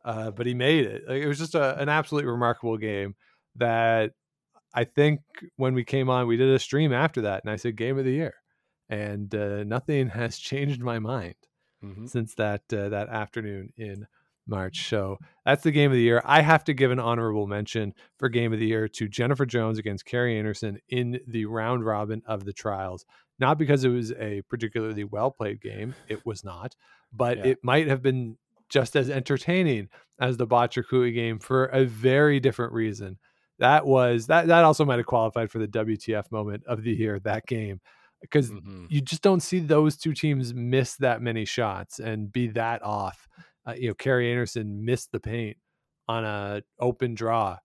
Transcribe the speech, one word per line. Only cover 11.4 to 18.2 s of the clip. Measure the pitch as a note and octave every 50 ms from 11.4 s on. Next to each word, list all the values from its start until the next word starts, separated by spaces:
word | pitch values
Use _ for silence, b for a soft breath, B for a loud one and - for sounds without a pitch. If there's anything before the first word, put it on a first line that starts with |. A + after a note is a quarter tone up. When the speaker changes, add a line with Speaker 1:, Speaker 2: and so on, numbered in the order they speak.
| _ _ _ _ _ _ _ _
Speaker 2:
Mm-hmm. | - G2+ F#2+ G2 A2+ B2
Speaker 1:
since | - B2 A2+ A2 -
that, | - A2 G#2 G#2 G#2 - _ -
uh, | G#2 G2+ G2+
that | G#2 G2+ G#2 -
afternoon | A#2 A2 G#2+ G#2+ - A#2+ A2 G#2 G2+ G2 F#2+ - - -
in | A2 G#2 G2 G2+ G#2 - _ _ _ _ _ _ _
March. | - G#2+ G2 F#2+ F#2 E2 - - -
So | - G#2+ G2 F#2+ G2 - b b b b b
that's | - C#3 C#3+ -
the | E3
game | D3 D3 C#3+ C#3+
of | C3
the | B2 A#2
year. | A#2 A#2 A#2+ -
I | - C#3+ D#3
have | D3+ D3+ D#3+ D3+ -
to | - D3
give | B2+ C3+ B2+
an | B2 B2+
honorable | A#2 A#2 A#2 A#2 A2+ A2 G#2+ G#2+ G#2 G2+
mention | G2+ G#2 G#2 - - A2+ G#2+ G2+ F#2+ b b b b
for | _